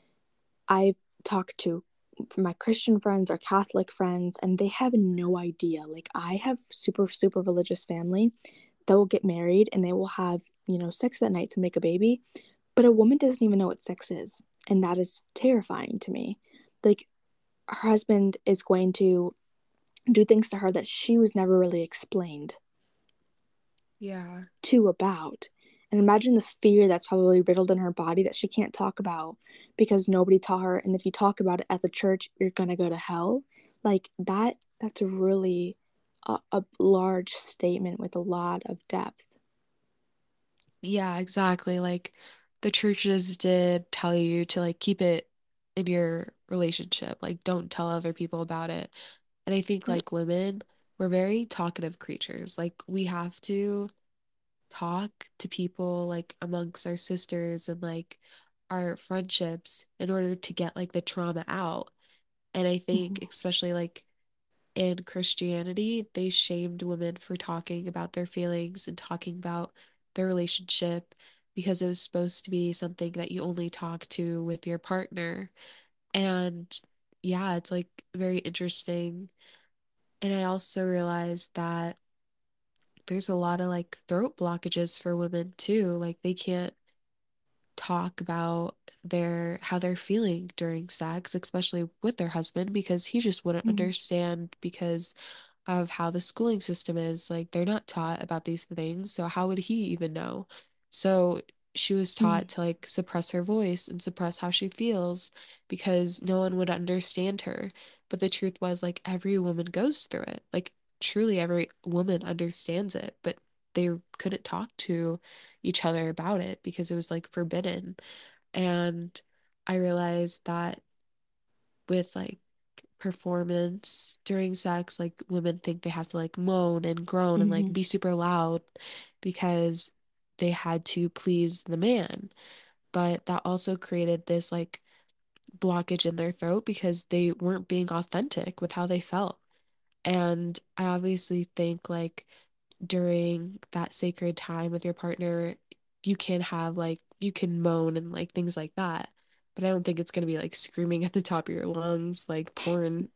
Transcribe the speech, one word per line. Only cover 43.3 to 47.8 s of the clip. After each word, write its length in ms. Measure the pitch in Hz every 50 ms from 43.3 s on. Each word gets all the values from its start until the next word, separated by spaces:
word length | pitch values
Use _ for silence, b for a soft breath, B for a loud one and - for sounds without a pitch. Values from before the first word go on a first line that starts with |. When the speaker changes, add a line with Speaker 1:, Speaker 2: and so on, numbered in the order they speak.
| 180
Speaker 2:
did 540 | - - 185 180 180 180 175 175 175 175 -
tell 240 | - - - 175 175
you 300 | 175 170 170 170 170 170
to, 140 | - - 180
like, 180 | 175 170 170 -
keep 220 | - 202 196 -
it 280 | 190 175 170 160 - _ _ _ _ _ _ _ _ _ _
in 120 | 190 185
your 460 | 180 175 175 170 165 165 165 - - - _ _ _
relationship. 720 | 185 180 175 165 170 - - 180 - - - - - -
Like, 220 | - 175 175 170 -
don't 280 | 185 185 175 175 175
tell 180 | - -